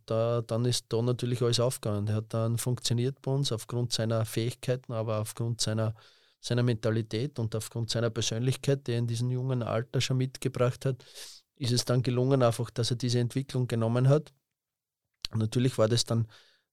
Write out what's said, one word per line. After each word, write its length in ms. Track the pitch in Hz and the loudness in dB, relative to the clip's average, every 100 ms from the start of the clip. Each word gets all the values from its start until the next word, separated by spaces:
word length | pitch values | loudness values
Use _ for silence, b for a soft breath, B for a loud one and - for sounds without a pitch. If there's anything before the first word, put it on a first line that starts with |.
| - | -2
äh, 340 | 113 113 120 | 0 2 0
dann 200 | 113 113 | 0 0
ist 220 | 120 117 - | 0 0 0
da 140 | 113 | 0
natürlich 400 | 120 120 120 120 | 2 0 0 0
alles 180 | 120 117 | 2 2
aufgegangen. 480 | 120 - 113 104 101 | 0 0 -2 -2 0
Er 80 | 107 | -2
hat 180 | 107 | -2
dann 240 | 113 113 117 | -2 0 0
funktioniert 640 | - 123 - 120 123 139 | -2 -2 0 0 0 -2
bei 100 | - | -2
uns 200 | 135 139 | 0 0
aufgrund 400 | 110 - 120 120 | -2 -4 -4 -2
seiner 320 | - 110 113 | -2 0 0
Fähigkeiten, 720 | 110 - 113 - - 127 - | 0 -2 -2 -4 -4 -4 -4
aber 260 | 113 110 107 | -6 -2 -2
aufgrund 400 | 107 - 117 113 | -4 -4 -4 -2
seiner, 340 | - 110 110 110 b b b b | -2 0 0 -4 b b b b
seiner 240 | - 120 | -4 0
Mentalität 760 | 123 110 113 110 113 110 143 - | 2 2 0 0 -2 -4 -4 -4
und 160 | 113 110 | -4 -4
aufgrund 340 | - 117 113 | -6 -6 -4
seiner 200 | 117 117 | 0 0
Persönlichkeit, 800 | 113 107 113 127 127 - 139 139 | 0 -2 0 0 0 0 0 0
die 60 | |
er 60 | 117 | -2
in 80 | 120 | -2
diesem 240 | 117 123 | -2 -2
jungen 320 | 127 131 127 | -2 -2 -2
Alter 360 | 107 107 127 135 | 0 -2 -2 -2
schon 180 | - 127 | 0 0
mitgebracht 680 | 131 - 135 - 123 - 135 | 0 -2 -4 0 0 0 -4
hat, 180 | 127 B B B B _ - | -4 B B B B _ -6
ist 160 | 113 | -2
es 140 | 123 - | 0 2
dann 180 | 123 | 0
gelungen, 400 | 123 123 127 135 | 2 2 2 6
einfach, 260 | 120 - 117 | 4 2 -4
dass 220 | - 117 | -2 -2
er 60 | 120 | 0
diese 220 | 123 120 | 0 0
Entwicklung 480 | 120 135 135 127 123 | 0 -2 -4 -2 0
genommen 400 | 117 113 120 127 | 0 0 4 6
hat. 240 | 147 160 _ _ _ _ _ _ _ _ _ - | 4 2 _ _ _ _ _ _ _ _ _ -6
Und 80 | 110 | -2
natürlich 380 | 107 123 127 - | 0 2 0 4
war 100 | 110 | 4
das 180 | 117 - | 4 2
dann, 220 | 117 110 b b b b | 0 -2 b b b b